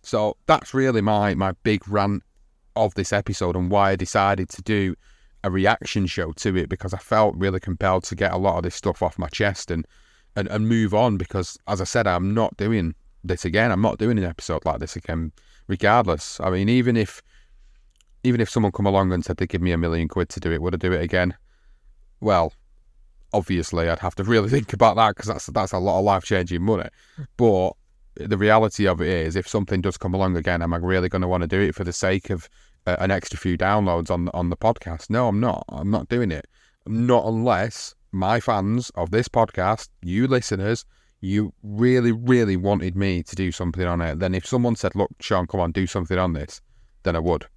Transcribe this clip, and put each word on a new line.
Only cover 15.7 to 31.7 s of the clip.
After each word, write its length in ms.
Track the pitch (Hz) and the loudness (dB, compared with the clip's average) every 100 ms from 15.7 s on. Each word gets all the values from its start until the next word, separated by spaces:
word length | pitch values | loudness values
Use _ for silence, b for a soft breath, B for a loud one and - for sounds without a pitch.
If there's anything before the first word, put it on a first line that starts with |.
| 95 104 120 101 85 - - | 0 4 4 4 -2 -4 -4
I 100 | 95 | -2
mean, 180 | 92 98 | 0 2
even 300 | 123 123 117 | 4 4 2
if, 240 | 101 - _ - _ - - _ _ _ _ _ | 0 -6 _ -20 _ -20 -20 _ _ _ _ _
even 180 | 127 120 | 0 2
if 80 | 107 | 0
someone 220 | 120 104 | 2 0
come 160 | - 101 | 2 2
along 260 | 98 95 | 4 2
and 100 | 90 | 0
said 140 | - - | -2 -4
they'd 120 | 90 | -2
give 120 | 90 | 0
me 120 | 90 | 0
a 40 | 85 | 2
million 300 | 85 82 82 | 2 0 -2
quid 220 | 95 85 | -2 -4
to 100 | - | -4
do 120 | 85 | -4
it, 120 | 82 | -2
would 100 | 87 | -2
I 40 | 85 | -2
do 160 | 90 | -2
it 100 | 90 | -2
again? 320 | 85 92 90 - _ _ _ - - - - _ | 0 0 0 -2 _ _ _ -20 -20 -20 -20 _
Well, 320 | 104 92 82 - _ _ _ _ - _ - | 2 2 2 -4 _ _ _ _ -20 _ -4
obviously, 560 | 104 87 90 80 85 82 | -4 0 -2 -2 -2 0
I'd 100 | 82 | -2
have 160 | 90 | -4
to 80 | - | -6
really 260 | 101 117 104 | 2 2 4
<laughs> 60 | |
think 160 | 135 107 | -2 -2
about 240 | 101 113 | 4 4
that, 200 | 104 110 | 6 2
'cause 100 | 98 | 0
that's, 220 | 104 76 - | -8 -8 -4
that's 260 | - 95 | -4 -2
a 40 | 95 | -2
lot 220 | 95 92 | 0 2
of 60 | |
life-changing 560 | 101 95 - 95 87 87 | 2 2 0 -2 0 -2
money. 260 | 98 104 - B B B 139 | 0 0 -4 B B B -14
But 360 | - 117 95 90 - _ _ _ | 2 4 4 0 -4 _ _ _
the 220 | - 87 101 | -14 -4 2
reality 500 | 104 110 110 - 98 | 6 6 4 2 0
of 140 | 87 | 2
it 80 | 85 | 0
is, 260 | 90 80 | 0 0
if 120 | 92 - | -4 -2
something 340 | 107 95 95 | -4 -2 -2
does 160 | 92 - | -2 -4
come 160 | 95 | -4
along 240 | 92 95 87 | 0 0 0
again, 240 | 85 87 | 0 -2
am 120 | 85 | -2
I 40 | 85 | -2
really 320 | 87 92 90 | 0 0 0
gonna 180 | 95 90 | -2 0
wanna 200 | 90 82 | 0 0
do 120 | 95 | 2
it 160 | 98 | 0